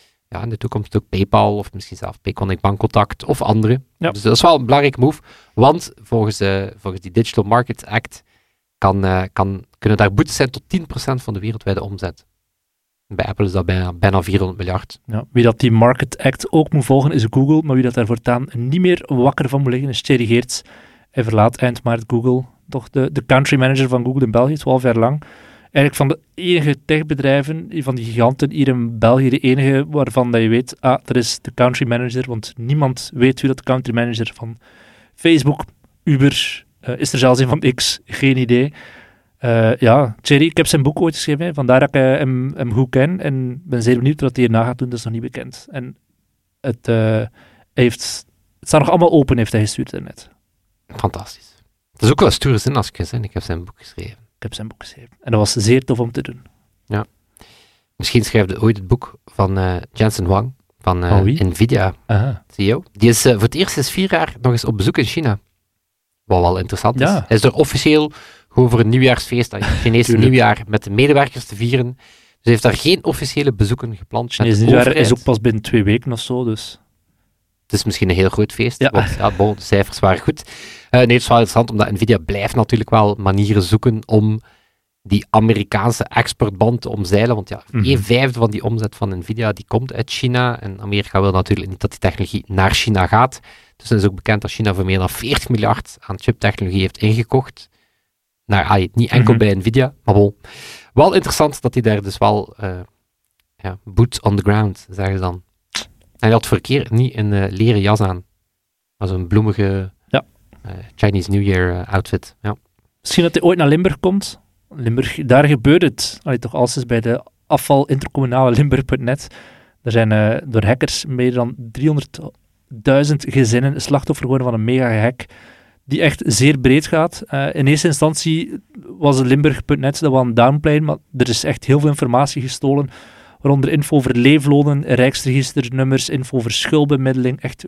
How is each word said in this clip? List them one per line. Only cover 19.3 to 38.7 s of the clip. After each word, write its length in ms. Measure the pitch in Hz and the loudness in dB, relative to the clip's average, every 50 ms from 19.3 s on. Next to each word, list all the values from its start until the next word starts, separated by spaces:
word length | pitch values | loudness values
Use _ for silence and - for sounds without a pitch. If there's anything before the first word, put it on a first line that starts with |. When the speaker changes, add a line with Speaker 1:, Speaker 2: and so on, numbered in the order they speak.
| 139 - 143 123 | 2 0 -2 -2
Speaker 2:
van 140 | 135 139 | -2 -2
moet 80 | 139 135 | 0 0
liggen, 160 | 120 127 139 139 | -2 -2 -4 -4
is 140 | 120 - | -6 -4
Thierry 240 | - - 143 123 120 | -2 0 0 2 2
Geerts. 360 | 107 117 120 120 - - - - - - - - - _ _ _ _ | 2 2 0 0 -2 -6 -12 -12 -16 -20 -20 -20 -20 _ _ _ _
Hij 140 | _ - 117 | _ -4 -2
verlaat 320 | 110 110 107 104 120 120 | 0 2 4 4 4 2
eind 260 | - - 123 120 - | 0 -2 -2 -2 -2
maart 220 | - 120 117 117 113 | -2 -2 -2 -4 -2
Google, 380 | - 123 117 117 127 123 127 127 - _ _ _ - | -2 -2 0 0 0 0 0 -2 -6 _ _ _ -10
toch 220 | - 131 - - | -10 -10 -10 -4
de, 220 | - 143 131 147 | -2 -2 -2 -2
de 140 | 151 139 120 | -2 -4 0
country 320 | - 139 131 139 - - 135 | 2 2 4 4 4 2 2
manager 300 | 131 131 135 131 135 127 | 2 2 2 2 0 0
van 160 | 127 123 120 | 0 -2 -2
Google 200 | 127 131 139 131 | -2 0 0 0
in 60 | 113 | 2
België, 240 | 107 113 123 139 156 | 2 2 2 2 0
twaalf 260 | 147 - - 131 131 | -2 -2 0 0 2
jaar 160 | 123 127 113 113 | 2 2 2 2
lang. 240 | 113 120 143 151 - - - - - - - _ | 2 2 0 -2 -6 -12 -20 -20 -20 -20 -20 _
Eigenlijk 340 | _ _ - 143 139 143 - | _ _ 0 2 2 2 2
van 140 | - 143 135 | 0 0 0
de 100 | - - _ _ _ | -2 -4 _ _ _
enige 420 | - 180 180 180 170 147 147 139 - _ | -6 -2 0 0 2 2 0 -2 -2 _
techbedrijven, 840 | - 156 151 156 151 156 135 - 135 135 143 139 147 160 160 175 - - 165 | -2 -2 -2 -2 -2 -4 -2 0 2 2 0 0 -2 -6 -10 -10 -10 -8 -6
van 120 | 135 135 127 | -4 -4 -4
die 100 | 123 113 | -4 -6
giganten 460 | 113 113 117 117 120 131 - 156 139 | -4 0 2 2 2 2 0 -2 -2
hier 180 | 151 151 139 135 | 0 0 0 2
in 300 | 127 123 120 117 117 110 | 2 0 -2 -4 -2 2
België, 300 | 107 113 120 131 135 127 | 2 4 4 4 4 2
de 80 | 120 139 | 0 0
enige 480 | - 127 127 135 135 135 135 135 147 156 | 2 2 2 2 2 2 2 0 0 -2
waarvan 420 | 147 147 135 127 113 131 123 120 | -2 -2 -2 0 0 0 0 2
dat 100 | 117 117 | 2 2
je 60 | 113 110 | 2 2
weet, 320 | 113 117 127 - - - | 2 0 0 -4 -8 -4
ah, 180 | - 131 127 - - | 0 0 0 0 -2
er 120 | - 120 | -2 -2
is 220 | 123 120 - - - | -2 -2 -2 -6 -8
de 140 | - - - | -10 -8 -2
country 320 | - 123 123 127 - 131 | 0 0 0 0 -2 -2
manager, 380 | 117 120 120 123 123 117 127 127 | -2 -2 -2 -4 -4 -4 -6 -6
want 260 | 127 120 110 104 - - | -6 -8 -8 -10 -12 -12
niemand 540 | - 113 120 139 151 147 131 127 - - - - | -10 -4 -2 0 0 0 0 -2 -4 -10 -10 -2
weet 260 | 151 120 135 131 - | 2 2 2 2 0
wie 80 | - 135 | -2 -2
dat 80 | 131 127 | -2 -2
de 40 | - | -4
country 300 | - 127 131 123 123 110 | -4 -4 -2 -4 -4 -2
manager 360 | 117 120 120 117 113 117 - - | -2 -2 -2 -4 -6 -6 -8 -10
van 240 | - 117 113 113 - _ _ _ _ _ _ _ _ _ _ _ | -12 -14 -16 -16 -16 _ _ _ _ _ _ _ _ _ _ _
Facebook, 500 | - - 165 165 151 139 147 143 - - - _ _ _ _ _ _ | -2 2 2 4 4 4 2 0 -2 -4 -12 _ _ _ _ _ _
Uber, 600 | _ - 147 131 135 139 - - - - - - - _ _ _ | _ 0 2 4 4 2 2 0 -4 -6 -8 -12 -16 _ _ _
eh, 180 | - - 123 - | -10 -10 -6 -6
is 140 | 151 - | -4 -4
er 60 | - 127 | 0 2
zelfs 220 | 127 127 127 123 | 4 4 4 4
een 80 | 135 123 | 2 0
van 240 | - - - 143 127 | 0 0 0 -2 -2
X, 240 | - - - - - _ | 0 -2 -4 -4 -6 _
geen 320 | - 110 - - 135 135 | -14 -6 -2 0 0 2
idee. 360 | 131 127 113 120 120 131 151 | 2 2 2 2 2 2 0